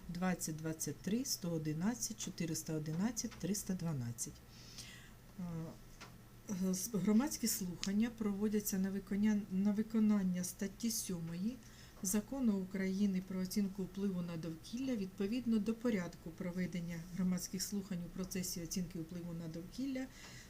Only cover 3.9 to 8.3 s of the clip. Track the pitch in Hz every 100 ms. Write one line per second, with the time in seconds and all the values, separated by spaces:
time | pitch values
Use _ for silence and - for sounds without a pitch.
3.9 | 143 120 120 - - - - - - -
4.9 | - - - - - 175 165 165 - -
5.9 | - - - - - - 185 185 185 -
6.9 | 190 202 214 294 - 220 - 180 170 190
7.9 | 202 240 240 208